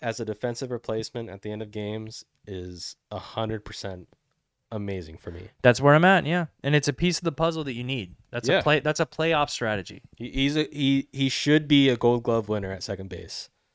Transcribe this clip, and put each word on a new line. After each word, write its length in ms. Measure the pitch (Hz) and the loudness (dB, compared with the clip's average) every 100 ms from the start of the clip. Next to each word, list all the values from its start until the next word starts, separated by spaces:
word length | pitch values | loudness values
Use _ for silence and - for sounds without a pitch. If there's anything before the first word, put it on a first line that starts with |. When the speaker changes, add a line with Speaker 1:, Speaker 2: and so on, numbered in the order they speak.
Speaker 1:
as 200 | 123 113 | -6 -4
a 40 | |
defensive 460 | 110 101 123 117 127 | -6 -6 -6 -6 -6
replacement 580 | 120 - 110 110 120 113 | -8 -4 -4 -4 -8 -10
at 140 | 98 | -10
the 80 | 107 | -8
end 120 | 107 | -8
of 80 | 107 | -8
games 540 | 107 104 110 110 110 - _ - | -8 -6 -6 -10 -14 -20 _ -12
is 500 | 95 90 90 - - - | -10 -10 -12 -14 -16 -14
a 80 | 101 | -12
hundred 460 | - - 113 110 | -10 -6 -4 -4
percent 440 | - 104 101 92 - _ _ _ _ _ - | -8 -12 -10 -12 -16 _ _ _ _ _ -12
amazing 440 | 110 101 98 80 80 | -8 -6 -6 -8 -14
for 140 | - | -14
me. 160 | 87 90 _ | -14 -14 _
Speaker 2:
That's 180 | 127 117 | 4 6
where 160 | 139 151 | 6 8
I'm 80 | |
at, 200 | 175 190 139 | 8 4 2
yeah. 200 | 180 165 _ | -2 -4 _
And 140 | 139 147 | 0 2
it's 100 | 143 | 2
a 60 | |
piece 260 | 131 175 165 | 0 0 0
of 60 | |
the 80 | 175 | -2
puzzle 320 | 147 165 160 | -2 -2 -2
that 80 | 147 | -6
you 80 | 120 | -6
need. 320 | 123 131 139 - _ | -6 -6 -6 -12 _
That's 180 | 120 120 | -6 0
Speaker 1:
Yeah. 120 | 175 | 2
Speaker 2:
a 20 | |
play. 160 | 151 151 | 4 2
That's 220 | 151 151 | 2 -2
a 60 | 156 | -2
playoff 440 | - 160 156 147 | -2 0 2 0
strategy. 500 | - 113 104 90 - - - | -2 -2 -2 -6 -14 -20 -14
Speaker 1:
He, 140 | 117 | -8
he's 260 | 135 139 156 | 0 0 0
a, 60 | 151 | -2
he, 380 | 143 139 139 - | 0 2 2 0
he 160 | 139 135 | -2 -2
should 380 | - 143 151 147 | 0 4 4 6
be 220 | 143 139 | 6 6
a 80 | 120 | 6
Gold 260 | 120 120 | 4 2
Glove 260 | 117 113 104 | 2 0 0
winner 220 | 107 95 | -2 -4
at 140 | 95 | -6
second 240 | - 95 95 | -6 -8 -8
base. 420 | 90 87 - - _ _ | -12 -12 -14 -14 _ _